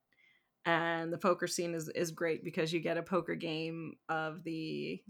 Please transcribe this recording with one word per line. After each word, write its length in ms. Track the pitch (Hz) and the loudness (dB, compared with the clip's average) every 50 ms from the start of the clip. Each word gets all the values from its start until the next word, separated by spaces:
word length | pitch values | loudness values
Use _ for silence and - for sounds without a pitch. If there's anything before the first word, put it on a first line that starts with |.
| _ _ _ _ _ _ _ _ _ _ _ _ - | _ _ _ _ _ _ _ _ _ _ _ _ 2
And 460 | 170 170 160 165 170 165 165 165 165 | 4 4 4 4 2 2 0 0 0
the 60 | 170 165 | 0 2
poker 280 | - 185 175 175 180 | 4 4 4 4 2
scene 280 | 175 - - 175 170 165 | 0 0 0 0 0 -2
is, 140 | 165 156 156 | -2 -4 -2
is 200 | - - 175 160 | 0 0 0 0
great 320 | 160 - 170 165 160 - | 0 0 0 0 0 -2
because 300 | - 160 151 185 160 160 | -4 -4 0 0 2 2
you 80 | 175 170 | 2 2
get 160 | 156 170 165 | 2 2 0
a 60 | 170 | 0
poker 320 | 165 - 196 175 170 - 170 | 0 0 0 0 2 0 -2
game 640 | 160 - 165 156 160 160 165 165 165 160 151 - - _ - | -2 -2 -2 -2 -2 -2 -4 -4 -6 -8 -8 -10 -10 _ -2
of 340 | 160 160 156 156 156 156 165 | 0 0 0 -2 -4 -6 -6
the 580 | 165 160 160 160 156 151 147 147 151 175 190 - | -4 -4 -4 -4 -4 -4 -4 -2 -4 -4 -6 -8